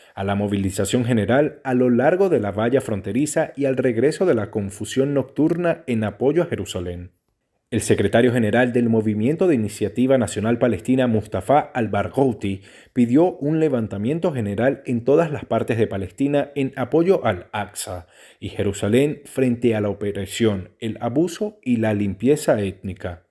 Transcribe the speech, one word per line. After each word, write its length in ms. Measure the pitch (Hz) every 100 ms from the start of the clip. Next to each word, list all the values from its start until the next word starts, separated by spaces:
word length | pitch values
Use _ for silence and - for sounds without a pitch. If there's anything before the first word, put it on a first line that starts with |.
| -
a 120 | - 98
la 100 | 101
movilización 720 | 104 101 98 95 98 123 120
general 560 | 117 101 131 147 -
a 100 | 139
lo 160 | 127 127
largo 380 | 120 139 185 196
de 140 | 147
la 100 | 101
valla 300 | 98 117 131
fronteriza 720 | 127 101 98 110 147 165 151 -
y 80 | 139
al 120 | 127
regreso 480 | 127 113 139 156 185
de 100 | 123
la 160 | 101
confusión 640 | 107 98 - 107 - 139
nocturna 680 | 143 123 - 156 170 170 160 -
en 160 | 113
apoyo 400 | 107 101 127 156
a 40 | 170
Jerusalén. 680 | 104 92 92 90 87 90 _ _ _ _ _ _
El 100 | 113
secretario 520 | - 113 101 117 123
general 380 | 123 107 113 127
del 160 | 120 117
Movimiento 600 | 113 107 107 117 165 185
de 80 | 135
Iniciativa 640 | 104 - 101 - 127 135
Nacional 400 | 104 104 110 120
Palestina, 480 | 123 101 - 127 123
Mustafa 520 | 110 107 - - 143
Al-Barghouti, 1040 | 151 131 110 101 95 - 135 104 101 95 - - -
pidió 440 | - 120 135 180 175
un 220 | 143 160
levantamiento 720 | 156 127 107 98 107 165 175
general 520 | 139 101 101 127 - -
en 200 | 120 123
todas 260 | 147 165
las 140 | 139 -
partes 340 | 113 113 113
de 80 | 107
Palestina 640 | 98 92 - 139 143 139
en 200 | 143 135 135
apoyo 500 | 120 156 175 185 110
al-Aqsa 800 | 90 - 107 98 - - 90 87 _ - _
y 100 | 107
Jerusalén 720 | - 101 95 101 120 147 143 -
frente 500 | - 127 120 123 107
a 60 |
la 80 | 104
opresión, 800 | 98 104 101 95 - 110 98 95 _
el 180 | 113 107
abuso 580 | 117 127 175 - 208 -
y 140 | 127 117
la 180 | 110 104
limpieza 680 | 101 92 120 147 - 117
étnica. 640 | 98 - 98 87 92 85 _